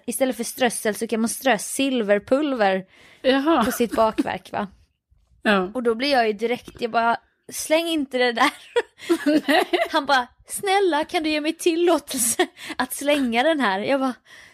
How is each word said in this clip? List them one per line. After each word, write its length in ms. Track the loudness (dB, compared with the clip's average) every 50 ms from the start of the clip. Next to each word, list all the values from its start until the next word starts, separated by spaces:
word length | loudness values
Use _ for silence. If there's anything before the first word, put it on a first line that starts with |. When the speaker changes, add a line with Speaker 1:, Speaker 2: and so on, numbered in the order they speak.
| _
Speaker 1:
istället 320 | -6 -4 -2 -2 -2 -2
för 60 | -4 -8
strössel 520 | -8 -4 -2 -2 -2 -2 -2 -4 -4 -4
så 120 | -4 -4
kan 120 | -4 -2 -2
man 80 | -2 -2
strö 280 | -4 -2 0 0 0
silverpulver 1300 | 0 -2 -6 -4 -2 -2 0 0 0 2 2 0 0 2 0 0 0 2 0 0 2 2 2 2 0 -4 _ _ -20 -20 -20 -12 _
Speaker 2:
Jaha. 440 | 0 2 2 2 2 2 2 2 2
Speaker 1:
på 60 | 0
sitt 240 | 0 0 -2 0 2
bakverk, 560 | 2 2 2 2 -2 -2 -4 -6 -8 -10 -8
va? 160 | -8 -8 -8 -8 -12
Speaker 2:
<laughs> 40 | _ _ _ _ _ _ _ _ _ _ _ _ _ 0
Ja. 260 | 2 2 2 0 -2 -4
Speaker 1:
Och 100 | -2 -2
då 120 | -2 0
blir 160 | 0 0 2
jag 160 | 4 4 4
ju 60 | 2 0
direkt, 480 | -2 -2 -4 -4 -4 -8 -12 -10 -8
jag 100 | -6 -2
bara, 260 | 0 0 2 2 0 -2 _ _ _ _ _ -12
släng 360 | -10 -8 -2 0 0 0 0
inte 300 | 0 -2 -2 -2 -2 -2
det 140 | 0 0 0
där. 200 | 2 2 0 0 0 -4 -10 -6 -4 -4 -4 -4 _ -6 -2 -2 -2 0 2
Speaker 2:
<laughs> 220 | 2 2 2 2
Nej. 160 | 2 2 2 2 0 0 -2 0 0
Speaker 1:
Han 140 | -2 -2 0
bara, 220 | 2 2 2 0 -2 _ _ _
snälla, 580 | -12 -10 -4 -2 0 2 2 2 2 2 0 -2
kan 180 | -2 -2 -2 0
du 60 | 0
ge 120 | -2 0
mig 120 | -2 -2 -4
tillåtelse 920 | 0 0 0 2 2 2 2 2 2 -2 -4 -4 -2 -2 0 0 0 -2 -2 -4 -12 -14 -8 -6
att 160 | -6 -6 -6 -6
slänga 500 | -4 0 0 2 2 0 0 0 2 2
den 160 | 2 2 2
här? 200 | 0 0 0 -2
Jag 200 | -2 -2 0 0
bara, 140 | 0 -2 -4 -8 _ _ -20 -20 -20 -20